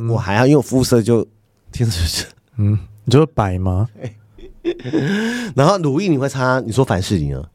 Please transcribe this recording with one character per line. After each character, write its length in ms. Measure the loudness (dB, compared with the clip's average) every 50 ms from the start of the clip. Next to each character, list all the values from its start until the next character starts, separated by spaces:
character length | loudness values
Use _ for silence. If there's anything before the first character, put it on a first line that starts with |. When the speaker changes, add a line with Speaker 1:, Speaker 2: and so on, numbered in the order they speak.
| -2 -2
Speaker 1:
我 40 | -2
还 180 | -2 0 0 2
要， 120 | 4 4
因 60 | 6
为 40 | 4
我 60 | 4
肤 200 | 2 2 0 0
色 180 | 2 4 2 2
就 260 | 4 4 2 2 0 -2 _ _ _ _ _ _ _ -16
天 160 | -6 -4 -2 -2
生 140 | 0 -2
就 60 | -2 -2
是 160 | -2 -6 -8 -10 -16 _ _ _ _ -2
Speaker 2:
嗯， 200 | 0 0 0 0 -4 -8 -16 -10 -2
你 80 | 2
就 80 | 4 4
是 60 | 4 4 0
白 240 | -2 -2 -2 -2 -2
吗？ 300 | -2 0 0 0 -2 -4 -6 -10 -14 -14 -14 -16 _ _ _ -20 -20 -20 -20 -8 -6 -6
Speaker 1:
<laughs> 880 | -6 -6 -8 -4 -2 -2 -2 0 -2 -2 -2 -4 -4 -6 -8 -6 -2
然 120 | 0 2
后 120 | 2 2 2
乳 200 | 0 -2 -2 -2
液 100 | 0 0
你 100 | 0 0
会 100 | -2 -4
擦， 320 | -2 -2 0 0 0 0
你 100 | -2 -2
说 140 | 0 0 0
凡 160 | 2 0 -2
士 160 | 0 0 -2
林 180 | -2 -2 -4 -6
啊？ 80 | -8 -10 -12 _